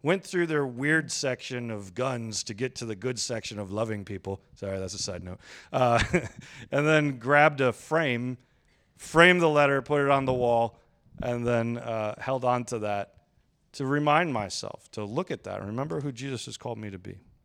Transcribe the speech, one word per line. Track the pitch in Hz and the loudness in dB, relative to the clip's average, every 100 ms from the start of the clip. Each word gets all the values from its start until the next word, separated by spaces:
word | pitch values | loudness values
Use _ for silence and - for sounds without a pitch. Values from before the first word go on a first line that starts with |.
went | 139 185 | 0 -2
through | - 180 170 | -2 -4 0
their | 151 139 | 0 -2
weird | 120 143 160 165 | -2 2 2 0
section | - 139 123 - 127 120 | -4 -4 -4 -6 -6 -6
of | 107 98 | -8 -8
guns | 90 127 123 113 104 | -4 -4 -2 -6 -8
to | - | -8
get | 104 127 - | -6 -6 -6
to | 117 | -10
the | 101 | -6
good | 120 120 | -6 -4
section | - 117 - 104 | -6 -6 -8 -8
of | 98 | -6
loving | 101 113 104 | -4 -2 -4
people. | 98 98 98 98 _ | -8 -10 -8 -10 _
Sorry, | - 101 95 | -12 -8 -6
that's | 95 | -6
a | 98 | -8
side | - 90 | -8 -8
note. | 90 92 - - - | -12 -14 -16 -20 -6
Uh, | 135 127 117 110 175 120 - | 2 4 4 2 0 -2 -14
<laughs> | - - - | -20 -20 -4
and | 135 147 | 0 4
then | 156 147 127 | 4 2 -2
grabbed | 117 147 156 143 | 4 6 6 6
a | 131 | 0
frame, | 110 - 156 156 120 123 127 _ _ _ _ _ _ | 0 -2 0 0 -2 -4 -8 _ _ _ _ _ _
framed | - 156 175 180 | 0 8 8 10
the | 170 | 6
letter, | 151 143 139 | 6 6 4
put | 131 147 | 2 2
it | 139 | 4
on | 139 | 4
the | 135 | 4
wall, | 127 123 117 117 - _ _ _ - | 0 2 2 0 -4 _ _ _ -10
and | 120 120 120 | -6 -2 0
then, | 120 117 117 | 0 0 -4
uh, | 120 113 107 - | -6 -4 -4 -6
held | - 131 | -4 -2
on | 123 123 117 | 0 0 -2
to | 117 | -6
that | 104 101 101 _ _ _ _ _ _ | -4 -4 -6 _ _ _ _ _ _
to | - 135 | -6 -2
remind | 143 151 151 175 | 0 4 4 2
myself, | 120 98 - - - - | -2 -4 -6 -10 -12 -14
to | - | -10
look | 104 123 190 | -6 -4 -4
at | 131 | -8
that, | - 98 | -8 -8
remember | 98 113 147 160 | -6 -8 -6 -6
who | 143 | -8
Jesus | 117 135 127 - | -8 -8 -8 -10
has | 110 | -12
called | 127 110 | -10 -10
me | 107 | -10
to | 95 | -12
be. | 98 95 _ _ | -14 -18 _ _